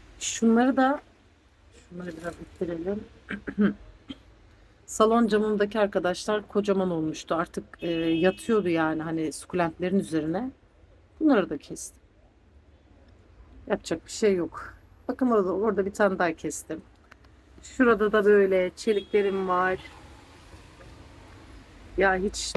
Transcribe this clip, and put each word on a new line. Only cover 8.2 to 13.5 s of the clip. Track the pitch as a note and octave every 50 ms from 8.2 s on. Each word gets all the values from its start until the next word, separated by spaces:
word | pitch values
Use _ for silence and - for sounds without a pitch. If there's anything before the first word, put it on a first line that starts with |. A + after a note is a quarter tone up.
| E3 F#3 F#3+ - - - A3+ G#3+ F#3+ F3+
yani | E3+ E3 D#3+ D#3 D#3 D#3
hani | D#3 E3 D#3+ D#3+ D#3+ D#3 D3
sukulentlerin | - - - - F3+ E3+ E3 E3 - F3 F3+ F#3 G3
üzerine. | F3 D3+ D#3 D#3+ D3+ D#3 E3 F#3+ B3 C4 - _ _ _ _ _ - _ - _ _ _ _ -
Bunları | D#4 D#4 C#4 G#3 F3 D#3+
da | D#3+ C#3+
kestim. | - - D#3+ - - - - - _ _ _ _ _ _ _ _ _ _ _ - _ _ _ _ _ _ - - - - - _ - - - - - -